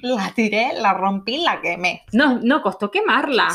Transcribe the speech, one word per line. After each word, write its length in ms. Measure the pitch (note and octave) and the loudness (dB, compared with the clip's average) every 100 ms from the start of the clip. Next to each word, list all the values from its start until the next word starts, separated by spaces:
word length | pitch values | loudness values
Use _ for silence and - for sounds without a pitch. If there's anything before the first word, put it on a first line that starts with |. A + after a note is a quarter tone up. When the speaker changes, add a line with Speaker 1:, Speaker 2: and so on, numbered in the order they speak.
Speaker 1:
La 280 | B3 B3 F#3 - | -4 -2 -2 -2
tiré, 380 | G#3+ G#3+ B3 - | 0 0 -2 0
la 140 | G#3+ | 0
rompí, 460 | F#3 F#3+ G3 G3 C4+ | 0 0 -2 -4 -2
la 200 | E4 G3+ | -2 -2
quemé. 440 | - F3 F3+ - - | -4 -4 -4 -4 -2
Speaker 2:
No, 260 | G#3+ D4 A#3+ | 2 4 2
no, 180 | A3 D4 | 2 2
costó 300 | G3+ - G#3 | 0 -2 -2
quemarla. 560 | G4 G#4+ A#3+ D4 A#3+ E3+ | 0 2 2 2 2 0